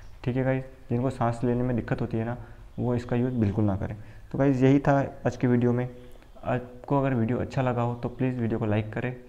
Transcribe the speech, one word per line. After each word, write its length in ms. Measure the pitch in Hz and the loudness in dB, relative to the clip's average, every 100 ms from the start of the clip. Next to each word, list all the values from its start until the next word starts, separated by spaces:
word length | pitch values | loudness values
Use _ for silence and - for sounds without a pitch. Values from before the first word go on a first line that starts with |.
| - - | -16 -8
ठीक 120 | 131 127 | -2 0
है 80 | |
guys, 200 | 131 131 131 - - | 2 0 -4 -12 -4
जिनको 200 | 120 131 | 0 0
सांस 300 | 123 120 117 | 0 0 0
लेने 180 | 123 123 | 0 2
में 120 | 127 117 | 0 0
दिक्कत 240 | - 135 | -2 -2
होती 160 | 117 113 | -2 -2
है 80 | |
ना, 120 | 113 123 - - - - | -4 -6 -10 -16 -14 -4
वो 160 | 117 | -2
इसका 220 | 120 120 120 | -2 0 0
यूज़ 180 | 123 | 0
बिल्कुल 300 | 123 104 98 | 2 2 2
ना 120 | 104 95 | 2 0
करें। 200 | 95 104 - - - | -4 -8 -14 -16 -6
तो 60 | - | 2
guys, 240 | 139 131 | 4 6
यही 160 | 131 139 | 6 6
था 180 | 143 139 135 - 127 | 6 2 2 -2 -4
आज 100 | - | 0
की 100 | 127 | 2
video 260 | 123 120 | 4 4
में। 160 | 120 123 - - - - - | 2 -2 -8 -18 -18 -20 -10
आपको 540 | - 123 - - - 143 | -2 -2 -4 -10 -2 0
अगर 140 | 135 | 2
video 240 | 127 113 120 | 2 2 0
अच्छा 240 | 98 143 | -2 0
लगा 200 | 127 120 | 0 0
हो 120 | 120 | 0
तो 140 | 120 123 | -2 -6
प्लीज़ 240 | - 131 127 | -2 -2 0
video 220 | 113 110 | 0 0
को 80 | 107 | 2
like 260 | 107 110 | 0 0
करें, 220 | 117 120 123 | -4 -4 -6